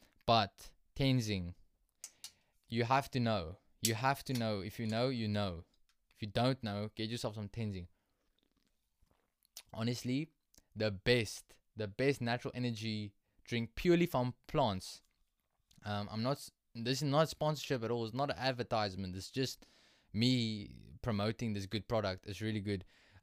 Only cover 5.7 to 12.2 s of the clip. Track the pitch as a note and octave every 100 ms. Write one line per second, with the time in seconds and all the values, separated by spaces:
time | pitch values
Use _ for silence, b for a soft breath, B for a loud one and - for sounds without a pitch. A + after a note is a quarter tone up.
5.7 | _ _ _ _ - G#2 A2+ B2 C3 G#2+
6.7 | G2+ G#2+ - A2 A#2+ A#2+ G#2+ G2+ A#2 G#2+
7.7 | F#2+ E2+ _ _ _ _ _ _ _ _
8.7 | _ _ _ _ _ _ _ _ - -
9.7 | - A2+ A#2+ B2 C3+ - _ _ - _
10.7 | G#2 G#2+ F#2+ - B2 G#2 - - - _
11.7 | - G#2 G2 C3+ C3+